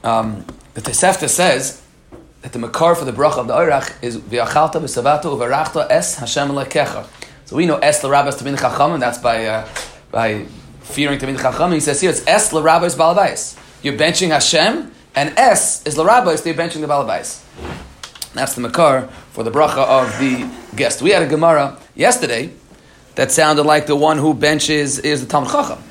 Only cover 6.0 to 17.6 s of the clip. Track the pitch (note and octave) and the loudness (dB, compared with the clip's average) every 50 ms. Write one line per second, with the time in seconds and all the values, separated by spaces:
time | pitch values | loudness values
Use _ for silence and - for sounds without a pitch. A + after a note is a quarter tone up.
6 | F3 - - - C3 - - D3 C#3+ C#3 C#3 C#3 C3+ C3+ - D#3 C#3 - - - | 2 -2 -6 -8 -8 -6 -4 -2 -2 -2 -4 -6 -6 -4 -2 -2 -2 -2 -4 -10
7 | F#2+ - - - - - - - - - - C#3 F3 F3 D3 C#3 - D3 D3 - | -12 -14 -18 -20 -20 -20 -20 -20 -18 -8 -2 -2 0 0 0 2 2 2 2 2
8 | - C3+ C#3 C#3+ C#3 C#3 C3+ - A#2+ C#3 C#3 C3 - B2 A#2+ - C#3+ D3+ E3+ D3 | 0 2 2 2 2 2 -2 -6 -6 -6 -6 -2 -2 -2 0 2 0 2 2 0
9 | B2 A#2+ A#2 - - B2 A#2 A2+ A2+ A2 G#2+ A2 A2 - - - - - - - | -2 -2 -4 -2 -2 0 0 0 -2 -2 -4 -4 -6 -8 -14 -14 -14 -14 -18 -20
10 | - _ - A2 A2+ A2 G#2+ G#2 - - - - - - - - - - - C#3 | -18 _ -4 -2 -2 -2 -2 -4 -8 -12 -16 -20 -20 -20 -20 -20 -18 -12 -4 -4
11 | D3 C#3+ C#3+ C3+ C3+ C3+ C3+ B2+ C3 B2+ B2 - E3 F3+ F3 D3+ - D3 C3+ - | -2 -2 -2 -4 -4 -6 -6 -2 -2 -2 0 0 0 0 0 0 0 0 -2 0
12 | - F3+ D#3 - - - E3+ G#3+ - - - D#3+ D3+ D#3+ D#3+ E3+ F3 F3 - - | 0 0 0 0 2 2 2 2 2 2 0 2 4 4 4 4 2 0 0 2
13 | D#3+ E3 F3 G3 F#3+ D3 - - - - - - - - - - - C#3+ C#3 C#3 | 2 4 4 4 2 2 0 -4 -10 -12 -12 -18 -20 -20 -20 -8 -6 -6 -2 0
14 | D#3 E3 E3+ - F#3+ E3+ D#3 C#3+ - - - D#3+ E3 G#3 B3+ E4 D4+ - - - | 0 0 2 0 0 2 2 2 2 2 2 2 2 2 0 -2 -6 -10 -16 -20
15 | - _ _ C3+ C#3+ D#3 - G#3+ B3+ B3+ G3 - - - - - - D3+ D3 D3+ | -20 _ _ -4 -4 -2 2 4 4 6 6 4 2 -2 -4 -4 -6 -6 -2 0
16 | D#3+ F#3 A3+ B3 A#3 F3+ D#3+ D3+ - E3+ D#3+ D3+ E3+ E3+ - D#3 D#3 C#3+ D3 C#3+ | 4 6 6 6 4 2 0 0 -2 -4 -2 -2 -4 -4 -4 -6 -4 0 0 0
17 | C3+ A#2 G2 E2+ - - - - - - - - | 0 -2 -4 -6 -6 -10 -14 -14 -18 -20 -20 -16